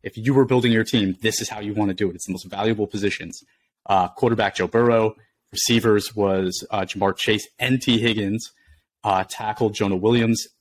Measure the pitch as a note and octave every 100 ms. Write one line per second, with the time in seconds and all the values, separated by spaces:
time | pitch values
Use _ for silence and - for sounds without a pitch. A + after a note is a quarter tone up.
0 | - - A2+ C3+ B2 B2+ A#2+ A2+ A2 B2
1 | G2 F2+ A2 G#2+ G#2+ G#2+ G#2 G#2 G2+ F#2
2 | G2+ F2 - F#2 F#2 G2 G#2+ A2 G#2 G#2
3 | G2 - F2 - - _ _ _ - F#2+
4 | F2+ - B2 A2+ G#2 - - A2+ A#2+ A#2
5 | A2 - _ _ _ G#2 - A#2 A2+ G#2
6 | - G#2+ G2+ F#2+ F#2 F2+ - G#2+ F#2+ G2
7 | G2 F#2+ - G#2+ - - B2 C3 B2+ A#2
8 | A#2 A2 G2 A2 - _ _ _ _ _
9 | G#2+ F#2+ F#2+ - A2 G#2+ A2+ G#2+ G2+ F#2+
10 | G#2+ A#2+ A2+ A2+ - _